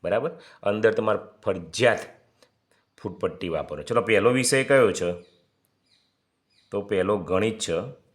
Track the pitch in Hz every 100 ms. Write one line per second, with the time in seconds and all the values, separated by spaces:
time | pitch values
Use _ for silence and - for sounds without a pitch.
0 | 87 104 147 - - - 101 107 113 110
1 | 110 104 - _ - 90 82 - 120 107
2 | - - _ _ _ _ _ _ _ _
3 | 104 85 95 - 90 80 71 73 - 117
4 | 110 107 107 127 123 139 127 139 113 87
5 | 87 87 - _ _ _ _ _ _ _
6 | _ _ _ _ _ _ _ 101 98 98
7 | 92 104 82 92 107 110 - 82 120 -
8 | _